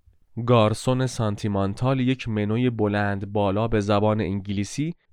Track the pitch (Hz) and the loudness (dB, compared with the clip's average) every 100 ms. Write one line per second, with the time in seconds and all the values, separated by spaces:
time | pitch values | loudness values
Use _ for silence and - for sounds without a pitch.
0 | _ _ _ - 120 120 107 107 - 127 | _ _ _ -6 2 4 4 2 0 0
1 | 131 - 110 101 110 98 98 104 127 135 | -2 -2 -2 -2 -2 0 -2 0 0 0
2 | 127 127 113 107 104 110 127 113 107 104 | 0 -2 -2 -2 0 0 0 0 0 0
3 | 101 101 101 104 101 98 117 110 101 104 | 0 -2 -4 0 0 0 0 0 2 2
4 | 107 107 87 101 98 101 104 - 156 - | 2 2 0 -4 -4 -4 -4 -4 -6 -6
5 | _ | _